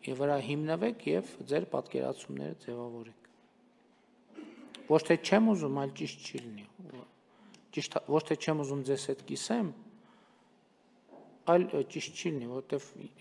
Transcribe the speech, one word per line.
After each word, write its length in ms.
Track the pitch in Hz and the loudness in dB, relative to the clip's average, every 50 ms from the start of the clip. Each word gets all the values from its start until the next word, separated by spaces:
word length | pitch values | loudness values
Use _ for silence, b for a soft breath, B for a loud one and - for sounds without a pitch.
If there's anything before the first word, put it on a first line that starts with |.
| - 131 | -8 -6
վրա 280 | 131 127 139 143 143 139 | -2 0 2 2 2 2
հիմնվեք 580 | 120 127 143 147 156 156 160 175 208 240 233 - - | 2 0 -2 -2 0 0 0 0 0 0 -2 -2 0
և 280 | 147 156 185 247 - - - | 0 2 2 0 -2 -8 -14
ձեր 240 | 127 123 - 170 180 | -4 -2 0 0 0
պատկերացումները 920 | - - 135 - - - - 65 65 131 - - - - 135 - - - | 0 -2 -4 -2 -2 -2 -2 -2 -2 -4 -6 -8 -10 -8 -6 -6 -6 -8
ձևավորեք։ 640 | - - 123 120 120 120 120 117 117 113 113 110 - - - _ _ _ _ _ _ _ _ _ _ _ _ _ _ _ _ _ _ _ _ - - - - - - - - - - - | -8 -10 -10 -8 -8 -8 -8 -10 -12 -12 -14 -18 -20 -20 -20 _ _ _ _ _ _ _ _ _ _ _ _ _ _ _ _ _ _ _ _ -18 -16 -16 -16 -16 -18 -18 -18 -18 -14 2
Ոչ 180 | - 151 160 | 6 6 6
թե 140 | - - 165 | 8 6 4
չեմ 280 | 165 - - 190 214 226 | 4 6 4 6 6 8
ուզում, 300 | 220 208 175 156 139 139 | 6 6 4 2 0 0
այլ 160 | 143 139 139 139 | 0 0 -2 -2
ճիշտ 260 | 147 156 139 - - | -4 -6 -6 -6 -10
չի 180 | - - - 127 | -12 -10 -8 -8
լինի։ 280 | 120 117 107 101 101 - - - 185 - 131 123 - - - _ _ B B B B B B B B _ | -8 -10 -12 -12 -14 -16 -18 -18 -16 -14 -14 -16 -16 -18 -20 _ _ B B B B B B B B _
Ճիշտ, 280 | - 151 - - - 156 - | -6 -6 -4 -2 -2 -2 0
ոչ 200 | - 147 156 156 | 4 4 2 4
թե 120 | - 156 | 2 0
չեմ 220 | - - 160 156 151 | 0 2 2 2 2
ուզում 240 | 143 135 139 143 131 | 0 0 -2 -2 2
ձեզ 200 | 135 139 131 - | 2 0 2 2
հետ 180 | - 135 - - | -2 -4 -4 -4
կիսեմ, 480 | - 139 135 - - 226 240 208 156 - - - - - b b b b b b b b b b b b _ _ _ _ _ _ _ _ _ _ - - - - - - - - | -6 -6 -6 -2 0 2 2 2 0 -2 -6 -14 -20 -20 b b b b b b b b b b b b _ _ _ _ _ _ _ _ _ _ -20 -20 -20 -20 -20 -20 -4 4
այլ, 220 | 165 170 180 180 | 6 6 6 6
ը, 140 | - - 143 135 | 4 2 0 0
ճիշտ 300 | - - 156 - - - | 0 -4 -6 -8 -8 -8
չի 160 | - - 175 | -4 -4 -2
լինի, 180 | 156 135 117 120 | -2 -2 -4 -4
որտև 420 | 123 135 131 - 143 139 - - - - - - - - | -6 -8 -4 -4 -4 -4 -4 -8 -14 -16 -16 -16 -16 -18